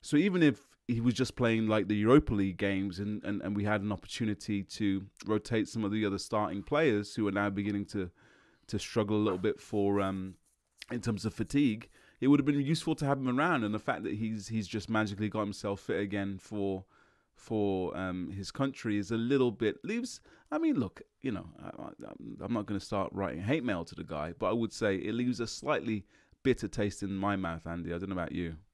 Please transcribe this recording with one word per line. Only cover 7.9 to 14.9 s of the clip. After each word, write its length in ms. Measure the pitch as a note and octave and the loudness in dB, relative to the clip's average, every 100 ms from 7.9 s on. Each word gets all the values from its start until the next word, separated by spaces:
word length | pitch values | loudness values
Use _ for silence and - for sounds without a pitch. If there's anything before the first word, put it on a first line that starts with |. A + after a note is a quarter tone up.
| G#2 F2+ _ - _ _ _ - | -4 -6 _ -20 _ _ _ -6
to 100 | G#2 | -6
struggle 400 | - A#2 G#2 G#2+ | -2 -2 2 2
a 60 | |
little 160 | G#2 F#2 | 2 2
bit 200 | G#2 - | 0 -2
for, 400 | - G#2 G2+ G2+ | -4 0 2 2
um, 360 | G2 F#2+ F#2+ F2+ _ _ _ _ - | 0 -2 -8 -14 _ _ _ _ -8
in 100 | B2 | -4
terms 240 | A#2+ G#2+ A2 | -2 -2 -2
of 80 | |
fatigue, 560 | - - C#3+ C#3+ A2 - - - _ | -4 0 2 2 0 -8 -20 -20 _
it 60 | C3 | 6
would 120 | C#3+ | 6
have 60 | C#3 | 6
been 160 | C#3+ | 2
useful 320 | C#3 D#3+ - | 2 0 0
to 100 | D#3 | -2
have 140 | C#3 C#3 | 0 0
him 220 | B2+ B2 | 2 2
around. 240 | D#3+ D#3 | 2 2
And 100 | G#2+ | 0
the 60 | G#2+ | -2
fact 240 | - G#2 | -2 -4
that 100 | G#2 | -2
he's, 360 | G#2+ A2 A2 G2 | -4 -4 -4 -4
he's 180 | A2+ F#2+ | -4 -2
just 200 | A2 | -6
magically 400 | - | 0